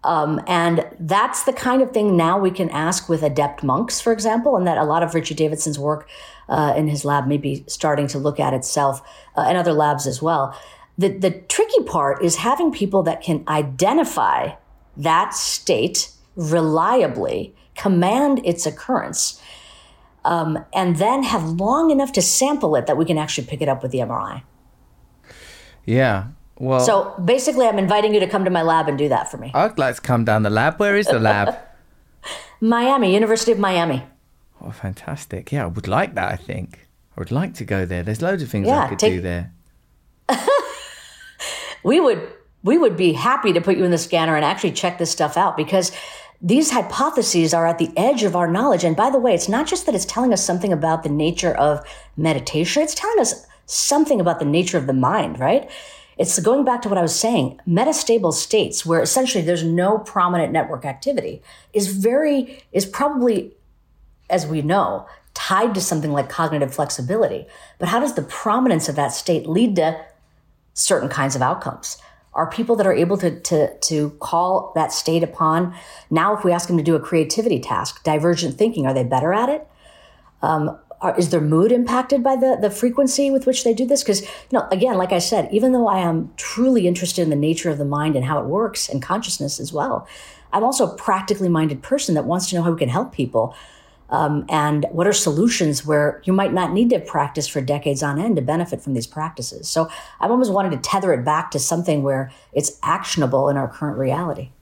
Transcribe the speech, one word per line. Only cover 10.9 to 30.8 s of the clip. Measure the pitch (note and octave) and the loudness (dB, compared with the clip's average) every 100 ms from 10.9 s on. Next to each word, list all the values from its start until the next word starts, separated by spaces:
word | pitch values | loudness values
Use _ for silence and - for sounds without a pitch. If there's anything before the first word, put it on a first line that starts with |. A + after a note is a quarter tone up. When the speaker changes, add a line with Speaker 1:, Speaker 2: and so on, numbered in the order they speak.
| - | -2
Speaker 1:
The, | F#3+ | 0
the | G3 F#3 | 2 -2
tricky | F3 - - A4 B4 | -2 -4 0 2 2
part | - E3+ C#3 - | 0 0 0 2
is | E3+ E3+ | 0 0
having | G#3+ C#4+ E4 | 0 2 0
people | - G3+ G3 | 0 0 2
that | E3 E3 | 2 -2
can | - D3+ - | -2 -2 0
identify | D3+ D3 C3 F#3+ D4 D4 - G2+ C2 B1 - _ - _ - | -2 -2 0 2 2 0 0 2 0 -2 -8 _ -20 _ -4
that | D#3 E3 G#3 | 2 2 2
state | - - - - B2+ D3 - - _ _ - | -4 -6 -4 0 0 0 -2 -6 _ _ -8
reliably, | D#3 E3 D#3+ D#3 F3+ B3 E3+ B2 E2+ - - _ _ - | 0 0 2 2 2 2 2 -2 -4 -6 -8 _ _ -4
command | G3+ F3+ F3+ A#3+ C#4+ C4+ F3 | 0 2 2 2 2 2 0
its | E3+ D#3 | -2 -4
occurrence, | - - B3+ - D#3 - - - - - - - _ _ _ - | -6 -4 -4 -4 -6 -6 -8 -20 -20 -20 -20 -20 _ _ _ -2
um, | E3+ D#3+ D#3 - | 0 -2 -4 -4
and | - F3+ D#3+ | -2 0 2
then | G3+ C4+ | 2 2
have | C4 G#3+ | 0 -2
long | D#3+ E3 G3+ C#4 E4 | -2 -2 0 2 4
enough | C#4 C4+ | 2 2
to | G#3 | 0
sample | E3+ - C4+ D4 F3 C#3+ | 0 2 2 0 2 0
it | A#2 | 0
that | D3 | 0
we | E3 | 2
can | D#3 | 0
actually | D3+ - B2+ | -2 -6 -8
pick | C#3+ | -4
it | D3 | -2
up | B2+ | -2
with | B2+ | -4
the | C3 | -4
M | A#2 | -4
R | A2+ | -4
I. | G#2 C3 - _ _ _ _ _ _ _ - - - - - - - | -6 -10 -16 _ _ _ _ _ _ _ -20 -20 -20 -20 -20 -14 0
Speaker 2:
Yeah. | A#2+ B2+ G2 G#2+ - - - | 2 2 0 -4 -14 -20 -10
Well, | B2+ C3 | -2 2
Speaker 1:
So | B2 G3 G3 - | 4 4 0 -4
basically, | F3+ B3+ C#4+ B3+ A#3 | 0 2 2 2 2
I'm | G3+ | 2
inviting | F#3+ G#3 G#3+ | 2 2 4
you | G#3 | 2
to | F#3 | 2
come | G3+ | 0
to | F#3 | 0
my | F3+ | 2
lab | E3 D#3+ D3+ | 2 2 2
and | C#3 | 0
do | D3 | 0
that | B2 - | 0 -2
for | - | -10
me. | A#2 | -4
Speaker 2:
I'd | C3 G#3+ A3 | 0 0 2
like | C3 A#2+ | -2 -2
to | |
come | - A#2+ A2+ | 0 2 4
down | G#2+ | 2
the | G#2+ | 2
lab. | G#2+ C#3 | 2 2
Where | - | 2